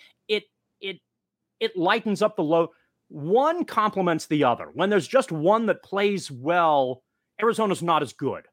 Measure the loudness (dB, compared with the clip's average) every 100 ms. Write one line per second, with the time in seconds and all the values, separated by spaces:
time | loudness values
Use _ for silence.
0 | -16 _ -4 -4 -4 _ _ _ -14 -14
1 | _ _ _ _ _ _ -6 0 0 0
2 | 0 0 0 0 2 2 0 -6 _ _
3 | _ -10 0 2 2 0 -2 -2 0 0
4 | 0 -2 -2 2 2 2 -4 -4 0 0
5 | 2 0 0 0 2 2 0 -4 -4 -2
6 | 0 -2 -6 -8 -2 2 4 2 0 -4
7 | _ _ _ -2 -2 0 -2 -2 0 0
8 | 0 -4 -6 -6 -12